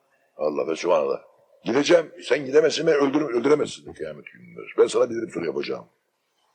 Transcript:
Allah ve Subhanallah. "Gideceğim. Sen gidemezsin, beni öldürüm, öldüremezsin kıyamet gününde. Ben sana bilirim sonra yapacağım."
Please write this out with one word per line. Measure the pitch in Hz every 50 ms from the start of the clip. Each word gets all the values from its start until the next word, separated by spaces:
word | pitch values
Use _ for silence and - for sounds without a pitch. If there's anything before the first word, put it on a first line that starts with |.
| _ _ _ _ _ _ _
Allah | - 73 76 73 69 65 76
ve | 80
Subhanallah. | - - 85 87 78 71 69 64 - - - _ _ _ _ _ _ -
"Gideceğim. | 90 113 143 143 143 175 170 156 143 - -
Sen | - - - 151 135
gidemezsin, | 131 135 156 165 143 - 139 160
beni | 160 151
öldürüm, | 143 143 139 131 151 151 135
öldüremezsin | 120 117 117 139 151 147 113 - - - 71 -
kıyamet | - - 78 78 76 71 - -
gününde. | - 60 60 58 58 57 53 - - -
Ben | 117
sana | 117 - 117 127 120
bilirim | 113 117 110 92 -
sonra | 82 85
yapacağım." | 76 67 71 69 64 64 60 - - _ _ _ _ _ _ _ _ _ _ _ _